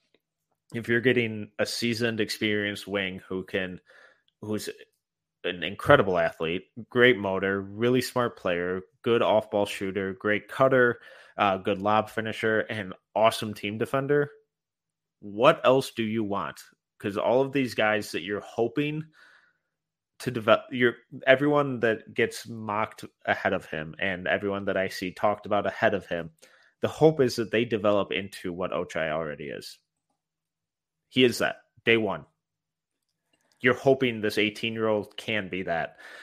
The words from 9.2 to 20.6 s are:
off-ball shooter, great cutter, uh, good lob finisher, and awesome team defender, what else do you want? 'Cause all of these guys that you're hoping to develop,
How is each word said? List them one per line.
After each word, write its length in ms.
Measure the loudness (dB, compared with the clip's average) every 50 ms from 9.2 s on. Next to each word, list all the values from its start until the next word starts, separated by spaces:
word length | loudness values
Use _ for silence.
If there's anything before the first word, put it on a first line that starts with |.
off-ball 440 | 4 4 2 2 2 0 0 0 0
shooter, 460 | -2 -4 -6 -6 -6 -4 -4 -4 -6
great 340 | -6 -4 -2 0 0 -2 -4
cutter, 540 | -8 0 2 4 4 6 4 4 4 2 -4 -12 -20 -20 -20 -20 -12 _ 0
uh, 180 | 2 2 2
good 240 | 0 -2 -2 -2 0
lob 300 | 0 2 2 2 2 0
finisher, 500 | -4 -6 -6 -6 -6 -2 -2 0 0 0
and 320 | -2 -2 -6 -8 -8 -10 -14 -16 _ _ 0
awesome 380 | 2 4 4 4 0 -4 -8 -8
team 240 | -8 -8 -8 -6 -6
defender, 520 | -4 -2 -2 -2 0 0 0 0 0 -2 -6 _ _ _ _ _ _ _ _ _ _ _ _ _ _ _ _ _
what 400 | -16 -10 0 4 4 4 6 6 4
else 260 | 4 4 4 2 -2
do 100 | -4 -4
you 200 | -4 -2 -2 -2
want? 380 | -2 -2 -4 -4 -4 -6 -8 -12 -20 -20 _ _ _ _ _ _
'Cause 180 | -8 -6 -4
all 240 | 0 2 2 4 4
of 120 | 2 2
these 220 | 0 -2 -2 0 0
guys 380 | 2 2 2 2 0 -2 -6
that 100 | -8 -8
you're 180 | -6 -4 -6 -6
hoping 640 | -6 -6 -2 -2 -2 0 0 -2 -2 -2 -4 -8 -10 -12 _ _ -20 -20 _ _ _ _ _ _ _ _ _ _ _ _ _ _ _ _ _ -10
to 120 | -10 -8
develop, 320 | -6 -2 4 4 4 4